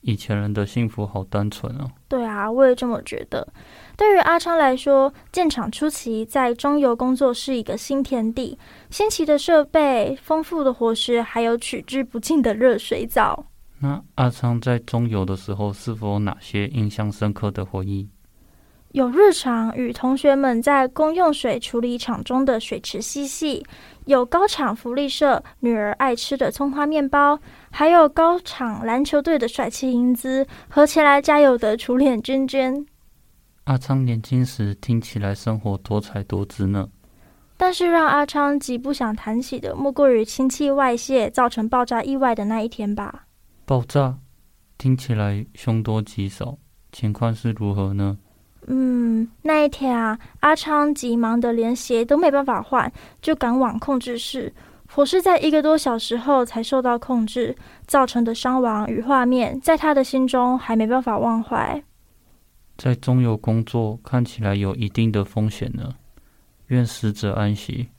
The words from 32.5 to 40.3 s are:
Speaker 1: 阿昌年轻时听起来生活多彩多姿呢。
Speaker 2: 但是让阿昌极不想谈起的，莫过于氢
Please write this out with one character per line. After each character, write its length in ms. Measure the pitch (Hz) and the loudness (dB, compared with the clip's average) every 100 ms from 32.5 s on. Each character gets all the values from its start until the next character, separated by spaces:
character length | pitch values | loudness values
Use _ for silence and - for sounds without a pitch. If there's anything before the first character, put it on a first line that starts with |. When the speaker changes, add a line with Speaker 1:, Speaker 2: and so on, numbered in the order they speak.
| 269 254 277 294 _ _ _ _ _ _ _ | 0 0 -2 -8 _ _ _ _ _ _ _
Speaker 1:
阿 140 | - 131 | -2 -2
昌 260 | - 135 | 0 0
年 180 | 127 117 | 0 -2
轻 240 | 107 127 127 | -2 0 0
时 300 | - 104 98 | -2 -4 -4
听 240 | - 117 | -2 -2
起 180 | 110 104 | -2 -6
来 160 | 101 | -4
生 240 | 98 - 110 | -4 -4 -4
活 200 | 104 98 | -2 -6
多 220 | - 104 | -2 -4
彩 200 | 104 101 98 | -4 -10 -6
多 200 | 98 98 | -6 -6
姿 220 | - 98 | -4 -2
呢。 220 | 101 95 _ _ _ _ _ _ _ | -2 -4 _ _ _ _ _ _ _
Speaker 2:
但 180 | 370 | -2
是 160 | 359 349 | 2 2
让 160 | 339 311 | 4 4
阿 200 | 285 285 | 2 0
昌 340 | 294 285 285 | 0 0 0
极 180 | 269 240 | -4 -8
不 140 | 262 | -6
想 240 | 285 233 214 | -4 -4 -4
谈 260 | - 226 | -4 -4
起 160 | 254 254 | -4 -8
的， 160 | - | -8
莫 160 | - 277 | -4 -4
过 220 | 277 285 | 4 4
于 140 | 233 | 4
氢 240 | 220 | 2